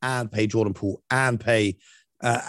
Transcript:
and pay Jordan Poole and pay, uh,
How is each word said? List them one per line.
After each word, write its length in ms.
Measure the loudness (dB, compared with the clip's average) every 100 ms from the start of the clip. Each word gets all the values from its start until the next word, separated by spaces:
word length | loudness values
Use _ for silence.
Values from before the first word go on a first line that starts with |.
and 280 | -4 -4 -4
pay 140 | 0 0
Jordan 300 | 2 0 0
Poole 260 | -4 -6 -2
and 300 | 0 2 0
pay, 380 | 2 2 2 -2 _ -20 _ _
uh, 200 | -2 -2